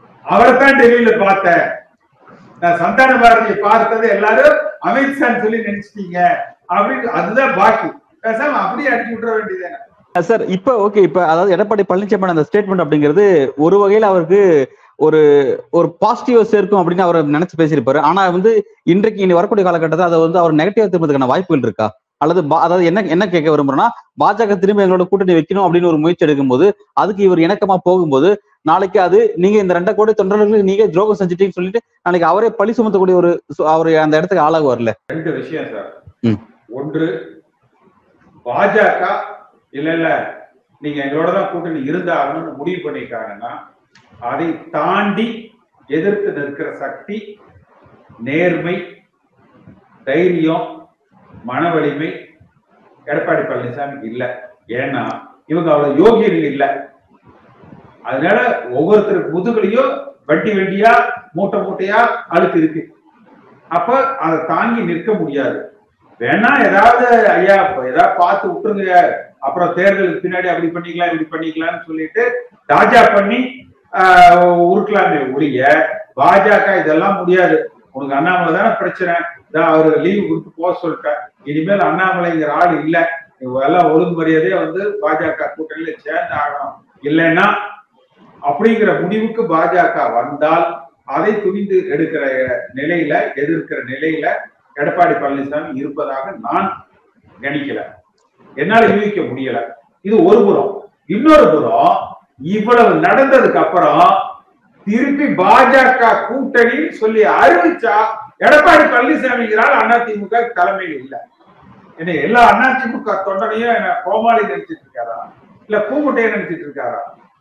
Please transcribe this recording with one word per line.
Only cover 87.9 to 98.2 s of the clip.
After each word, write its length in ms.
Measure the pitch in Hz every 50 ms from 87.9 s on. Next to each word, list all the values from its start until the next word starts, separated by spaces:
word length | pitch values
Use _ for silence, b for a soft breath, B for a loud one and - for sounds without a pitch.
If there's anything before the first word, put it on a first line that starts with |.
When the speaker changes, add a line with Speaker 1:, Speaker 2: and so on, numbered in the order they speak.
| _ _ _ _ _ _ - _ _ _
Speaker 1:
அப்படிங்கிற 600 | - - - - 214 226 214 214 208 185 160 -
முடிவுக்கு 400 | 170 180 208 220 220 - - 226
பாஜக 720 | 196 165 165 160 170 175 185 175 170 165 - 156 - - -
வந்தால், 680 | 120 - 143 143 139 151 156 165 170 175 - - - - - _ _ _
அதை 360 | 127 139 156 196 214 220 208
துணிந்து 340 | 208 185 202 202 202 196 190 185 - 180
எடுக்கிற 340 | - - 160 - 170 147 139 135 131 131 131 127 - - - - -
நிலையில, 380 | 131 147 160 175 170 151 147 127 - - - -
எதிர்க்கிற 420 | 131 143 156 165 156 - - 156 131 127 127
நிலையில 400 | 131 139 156 160 156 143 151 175 175 - - - _ _ _ _ _
எடப்பாடி 380 | 143 151 170 170 180 175 160 147
பழனிசாமி 560 | - 139 139 139 139 135 139 151 151 156 160 131
இருப்பதாக 600 | 131 147 143 139 156 135 117 135 131 - 120 117 113
நான் 460 | 110 - 160 180 190 190 - - - _ _ _ _ _ _ _ _ _ _ -
கணிக்கல, 380 | 123 139 147 147 - - 113 107 - - - - _ _ _ _